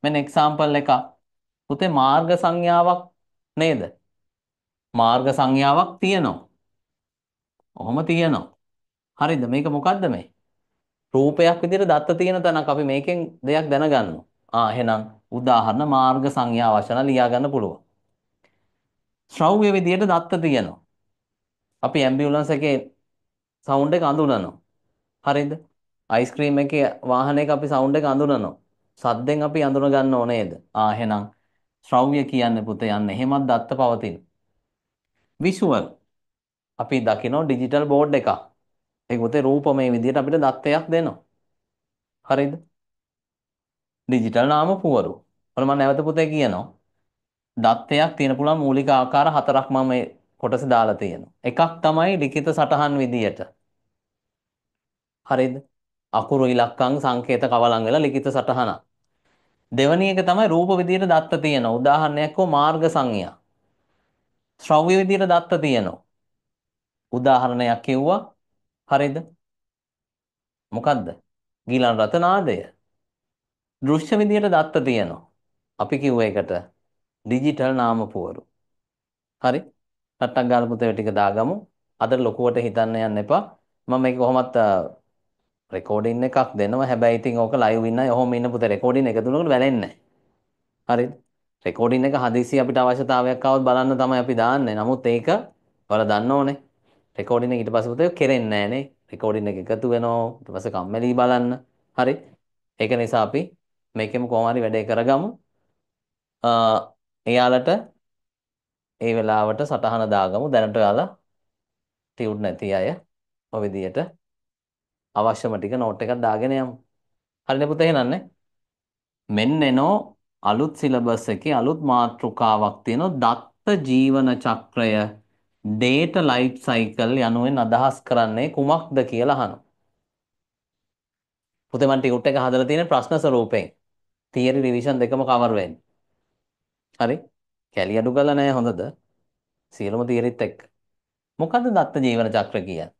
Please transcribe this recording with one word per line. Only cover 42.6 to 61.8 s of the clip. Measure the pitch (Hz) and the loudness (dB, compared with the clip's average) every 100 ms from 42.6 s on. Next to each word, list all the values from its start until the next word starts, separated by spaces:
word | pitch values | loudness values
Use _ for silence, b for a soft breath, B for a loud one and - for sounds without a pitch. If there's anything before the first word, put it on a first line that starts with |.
| - _ _ _ _ _ _ _ _ _ _ _ _ _ - | -16 _ _ _ _ _ _ _ _ _ _ _ _ _ -2
ඩිජිටල් | 123 113 110 131 | 0 2 2 2
නාම | 151 160 190 | 2 2 0
පුවරු. | 175 127 - - _ _ _ - | 0 0 0 -6 _ _ _ -2
ඔන්න | 135 | 0
මම | 143 | 2
නැවත | 139 139 | 2 2
පුතේ | 156 156 160 | 0 0 -2
කියනවා. | 156 131 92 98 _ _ _ _ _ _ _ _ - | 0 -2 -2 -8 _ _ _ _ _ _ _ _ 0
දත්තයක් | 113 113 - 147 156 | 2 2 0 0 0
තියෙන | - 139 131 | 0 -2 0
පුළුවන් | 147 160 | 0 0
මූලික | 143 135 139 | 2 0 2
ආකාර | 135 127 143 156 | 2 2 2 2
හතරක් | 151 - 135 131 | 2 2 0 2
මම | 135 131 | -2 0
මේ | 127 - - _ _ | -2 -4 -12 _ _
කොටසේ | 123 123 139 | -4 -2 2
දාලා | 120 110 101 | 2 2 0
තියෙනවා. | 101 - - _ | -4 -8 -14 _
එකක් | 123 120 165 165 | -8 0 0 0
තමයි | 156 156 175 190 | 0 2 0 0
ලිඛිත | 143 156 147 | -2 -2 -2
සටහන් | 156 143 147 147 143 | 0 0 2 0 0
විදියට. | 131 120 107 - 92 _ _ _ _ _ _ _ _ _ _ _ _ _ _ _ _ _ - | -2 -2 -2 -4 -14 _ _ _ _ _ _ _ _ _ _ _ _ _ _ _ _ _ -4
හරිද? | 131 131 131 - _ _ _ _ | 0 0 -2 -14 _ _ _ _
අකුරු | 110 - 139 131 | -4 0 2 2
ඉලක්කම් | 123 120 - 127 139 | 2 0 0 -2 0
සංකේත | 131 123 120 120 | -2 -2 -2 -2
කවලම් | 123 120 120 113 | 2 2 4 2
වෙලා | 110 143 | 2 0
ලිඛිත | 147 135 135 | 0 -2 -2
සටහන. | 131 120 127 117 90 _ _ _ _ _ _ _ _ _ | -2 -2 -2 -2 -4 _ _ _ _ _ _ _ _ _
දෙවැනි | 120 139 170 190 | 0 2 4 2
එක | 190 | 0
තමයි | 180 185 220 | 0 2 2
රූප | 165 180 | 2 2
විදියට | 185 175 185 190 | 0 0 0 2
දත්ත | 160 160 160 | 2 2 -4
තියෙන. | 151 139 117 | 0 0 0
උදාහරණයක් | 117 | 0